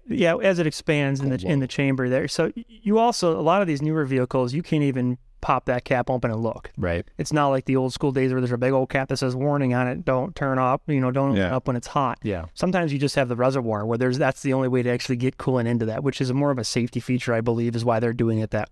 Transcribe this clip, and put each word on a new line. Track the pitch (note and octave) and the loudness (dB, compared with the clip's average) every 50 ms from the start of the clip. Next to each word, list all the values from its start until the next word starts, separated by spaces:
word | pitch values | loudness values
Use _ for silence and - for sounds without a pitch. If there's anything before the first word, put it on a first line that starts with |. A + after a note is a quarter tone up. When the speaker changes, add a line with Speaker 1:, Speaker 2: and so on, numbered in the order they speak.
| - | -6
Speaker 1:
yeah, | C4+ - - F#3 E3 E3+ | -6 -2 2 2 2 2
as | - A3 G3 F#3 E3+ | 2 2 2 2 2
it | E3 D#3 | 0 -2
expands | - - - - D#3 D3 C#3+ C#3 C#3 C3+ | -2 -2 -2 0 0 0 2 0 0 0
in | C#3+ C3 | 0 -2
the, | C3 - | -2 -2
Speaker 2:
Cold | F#3 F3+ D#3 | -2 0 0
Speaker 1:
in | C#3 | 0
the | C3 | 0
Speaker 2:
low. | B2 | -2
Speaker 1:
chamber | - - C#3 C#3 C3+ C3 B2+ B2 | -2 0 0 0 0 0 0 0
there. | B2+ C3+ E3+ - | 0 0 0 -2
So | - - D#3+ E3 - | -2 -2 -2 -2 -2
y-, | A#3 A#3 - | -8 -12 -16
you | A3+ A3 - G3+ G#3 A3 | -18 -8 -2 2 2 4
also, | A3+ A#3+ A#3 - F#3 E3+ D#3+ | 4 4 2 2 2 0 2
a | F#3+ D#3+ | 2 2
lot | D#3 F3+ G3+ | 2 4 4
of | G3+ | 2
these | E3 D3+ C3+ D3 | 0 0 0 0
newer | D#3 D#3 D#3+ D3 | 0 0 0 0
vehicles, | C3 C3+ B2+ B2 B2 - C3+ B2+ A#2+ C3 | 0 0 0 0 0 0 0 0 0 -2
you | D#3 F3 | -4 -2
can't | - D#3+ D3+ D3 | 0 0 2 2
even | C#3 B2+ C3 B2 B2 B2 - - - - - | 2 0 0 0 -2 -2 -4 -8 -14 -16 -8
pop | - - C3 B2+ - | -2 0 0 0 0
that | - B2 B2 - | 0 -2 -2 0
cap | - C#3 B2 A#2+ - | 0 0 0 2 0
open | C3 B2 A#2 B2 | 0 0 0 -2
and | A2 A2 | -2 -2
look. | A2+ A2+ G#2+ - - - - - | -2 -4 -4 -6 -10 -14 -8 -4
Speaker 3:
Right. | - F2 E2+ F2 F2 - - - | -2 -2 -2 -2 -4 -6 -8 -8
Speaker 1:
It's | B2+ - D3+ | -4 -2 0
not | D3+ D3 C#3 | 2 2 2
like | C3+ C3+ - | 2 0 0
the | - C3 | 0 0
old | C3 C3 B2+ - | 0 0 0 -2
school | - - C#3+ C3 | -2 -2 0 0
days | C3+ C3 C3 | 2 0 2
where | B2+ C3 | 2 0
there's | B2+ A#2+ B2 | 0 0 0
a | A#2 | 0
big | B2+ C3 C3+ | 2 2 2
old | C3 C3 - | 2 0 0
cap | - C#3 C3+ - | -2 -2 -2 -2
that | C3+ | -2
says | B2+ C#3 B2+ B2 | -2 -2 -2 -2
warning | B2+ C3+ D3 C#3+ C#3+ C#3 B2+ B2 | -2 0 0 0 2 2 2 2
on | B2 B2+ B2 | 2 0 0
it, | C3 E3+ F3 | -2 -4 -2
"Don't | - C3 B2+ C3 G3 E3 | -2 0 0 -2 -4 -4
turn | - C#3+ C3+ C3 C3 | -4 -2 -2 0 2
up," | C3 B2 C3 D3 - | 2 2 0 0 -2
you | - D3+ C3+ | -2 0 0
know, | C3 B2+ | 0 0
"Don't | B2+ C3+ C#3 C#3 | 0 0 0 2
open | B2+ G2 F#2+ | 2 2 0
Speaker 2:
Yeah. | F2 C3 | 0 0
Speaker 1:
up | C3 - | -2 -2
when | - B2+ | -2 -2
it's | A#2+ - - | -4 -4 -4
hot." | - D3 C#3 B2 A#2 - - | -2 -2 0 0 -2 -4 -4
Speaker 3:
Yeah. | A2 G2 E2+ E2 E2+ - | -4 -4 -4 -6 -10 -6
Speaker 1:
Sometimes | - - F#3 F#3 F#3 E3+ D#3 C#3 | -2 -2 0 0 0 0 0 0
you | C#3 | 0
just | C#3+ C3+ - | -2 0 0
have | D3 C3+ A#2+ | 0 0 0
the | B2 | 0
reservoir | A2+ B2 C3 C3+ C3+ A#2+ A2+ G#2+ G#2 G#2 | 2 2 2 2 0 0 -2 -2 -2 -2
where | A2+ A#2 A#2 | -2 0 0
there's, | B2+ B2+ B2 C3+ | 2 0 2 2
that's | D#3 C3 C3+ - - | 0 0 0 0 -2
the | C#3+ C3 | 0 0
only | C3 C3 B2+ | 0 2 2
way | B2+ B2+ A#2+ | 2 2 2
to | B2 | 0
actually | B2 B2 - - C3 | 0 -2 -2 -2 -2
get | A#2+ B2+ B2+ - - | 0 0 -2 -2 -2
coolant | - C#3 C3 B2+ A#2 | -2 0 0 2 2
into | A#2 A#2+ A#2 A2+ | 2 0 0 0
that, | A2 A2 B2+ C#3+ | -2 -2 -2 -2
which | C#3 - - | -2 -2 -2
is | C#3 B2+ | -2 -2
a | B2+ | 0
more | C#3 C#3+ C#3+ C#3 | 0 0 0 0
of | B2 | -2
a | A2 | -4
safety | - - B2+ A#2 A#2+ - B2 | -2 -2 0 -2 0 -2 -6
feature, | - - B2+ A#2+ - - A#2 | -4 -2 -2 -2 0 0 0
I | A2+ | 0
believe, | A2+ A#2+ A#2 A#2 A#2 A#2+ A#2 | 0 0 0 0 0 -2 -2
is | A#2 A2+ | 0 0
why | A#2+ A#2 A2 | 0 2 2
they're | A#2+ A#2 A#2 | 0 0 0
doing | A#2+ A#2+ A2+ A2+ A2 | 0 0 2 2 0
it | A2 - - | 0 -2 -2
that | G#2+ - - | -4 -4 -4